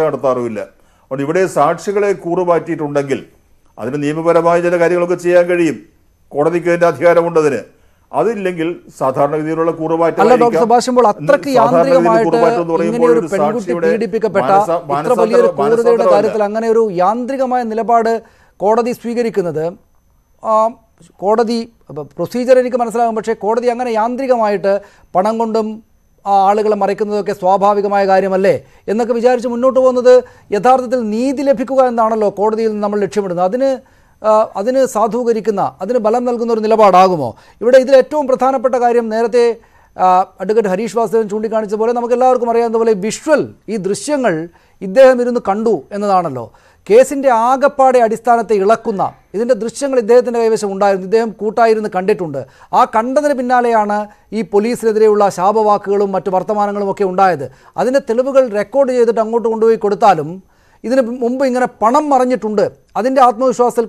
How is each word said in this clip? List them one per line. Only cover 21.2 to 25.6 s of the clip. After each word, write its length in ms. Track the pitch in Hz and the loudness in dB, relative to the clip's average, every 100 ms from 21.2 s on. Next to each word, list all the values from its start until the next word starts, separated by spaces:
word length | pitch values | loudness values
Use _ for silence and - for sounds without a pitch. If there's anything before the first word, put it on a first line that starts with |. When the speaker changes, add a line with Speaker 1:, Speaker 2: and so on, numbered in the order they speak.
Speaker 2:
കോടതി, 360 | 185 220 226 233 233 _ - | -2 0 0 -2 -6 _ -18
അപ്പൊ 120 | 143 143 - | -14 -12 -8
പ്രൊസീജിയർ 400 | - 240 247 254 | -6 -2 2 4
എനിക്ക് 160 | 247 240 | 2 -2
മനസ്സിലാകും, 340 | 233 220 233 220 | -2 -2 -2 -2
പക്ഷേ 140 | 214 220 196 | -4 -4 -4
കോടതി 220 | 233 240 | -2 -2
അങ്ങനെ 180 | 233 247 220 | -2 -2 -2
യാന്ത്രികമായിട്ട് 720 | 220 247 269 247 214 202 196 196 202 _ _ 175 | -2 -2 -2 0 0 0 0 -2 -4 _ _ -2
പണം 220 | 202 226 | -2 -2
കൊണ്ടും 280 | 226 220 | -2 -2